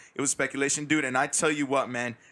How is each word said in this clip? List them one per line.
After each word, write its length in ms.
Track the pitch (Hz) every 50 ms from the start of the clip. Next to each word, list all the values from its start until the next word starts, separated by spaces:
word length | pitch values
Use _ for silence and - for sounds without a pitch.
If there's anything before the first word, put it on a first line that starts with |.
| - - _
It 60 | -
was 100 | 139 139
speculation, 540 | - - 135 131 - 139 139 143 - 151 147
dude. 180 | 143 156 156 135
And 120 | 131 127
I 100 | 127 143
tell 240 | 147 - - 170 156
you 140 | 156 147 143
what, 240 | 131 143 135 117 117
man, 260 | 127 120 123 120 113 - - -